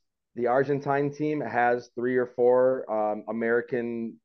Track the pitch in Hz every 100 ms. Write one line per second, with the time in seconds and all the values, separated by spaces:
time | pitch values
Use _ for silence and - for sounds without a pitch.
0 | _ _ _ - 120 131 139 139 139 139
1 | 143 143 151 151 117 120 120 123 - -
2 | 123 127 120 - 120 127 127 131 - 107
3 | 107 107 107 113 113 117 120 127 120 117
4 | 117 -